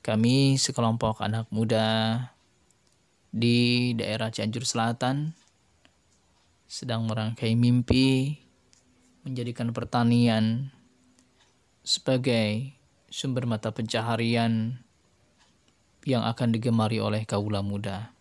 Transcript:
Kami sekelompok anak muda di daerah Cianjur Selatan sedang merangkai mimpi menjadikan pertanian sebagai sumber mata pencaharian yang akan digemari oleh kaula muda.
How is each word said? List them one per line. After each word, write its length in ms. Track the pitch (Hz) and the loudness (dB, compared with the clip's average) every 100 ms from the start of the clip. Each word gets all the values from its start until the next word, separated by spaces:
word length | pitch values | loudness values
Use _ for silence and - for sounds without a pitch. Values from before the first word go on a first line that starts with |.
Kami 560 | - 110 117 131 139 135 | -2 2 4 4 4 2
sekelompok 640 | - - 117 117 113 110 | 0 0 0 2 -2 -2
anak 320 | 104 110 110 | -4 -4 -4
muda 640 | 107 110 110 110 110 110 117 123 _ _ _ _ _ _ _ _ _ _ | -2 0 2 2 2 0 -2 -6 _ _ _ _ _ _ _ _ _ _
di 640 | 104 120 120 120 120 123 | -2 2 4 4 2 0
daerah 400 | 117 98 110 113 | -2 -4 -4 -4
Cianjur 320 | 113 107 113 | -4 -4 -4
Selatan 720 | 120 120 113 117 127 139 151 160 _ _ _ _ _ _ _ _ _ _ _ _ | -4 -2 -2 -2 -2 -2 -6 -10 _ _ _ _ _ _ _ _ _ _ _ _
sedang 400 | _ - 131 113 | _ -12 -4 -2
merangkai 480 | 113 110 110 117 113 | -2 -2 -4 -2 0
mimpi 880 | 113 120 123 120 127 131 131 139 147 _ _ _ _ _ _ _ _ | 4 4 4 4 4 4 4 0 -6 _ _ _ _ _ _ _ _
menjadikan 480 | 143 127 120 123 120 120 | -10 -8 -8 -6 -4 -4
pertanian 960 | - 120 117 120 120 110 110 113 135 - _ _ _ _ _ _ _ _ _ _ | -2 0 4 4 4 4 2 -2 -6 -12 _ _ _ _ _ _ _ _ _ _
sebagai 880 | - - - 131 127 117 107 107 131 - _ _ _ | -6 -4 0 0 2 2 2 -2 -6 -12 _ _ _
sumber 320 | - 139 123 | -8 -4 -4
mata 240 | 123 110 113 | -2 -2 -4
pencaharian 1120 | 107 110 117 113 117 117 117 117 113 110 127 - _ _ _ _ _ _ _ _ _ _ _ - | -6 -4 -2 -2 -2 0 2 2 0 -2 -6 -14 _ _ _ _ _ _ _ _ _ _ _ -2
yang 160 | 123 | 0
akan 320 | 113 120 120 113 | 0 -2 0 0
digemari 480 | 120 113 107 110 | 0 2 0 0
oleh 240 | 104 107 107 | -2 -2 -2
kaula 320 | 101 104 101 | -2 -2 -2
muda. 560 | 101 101 104 98 110 _ | -2 -4 -6 -8 -12 _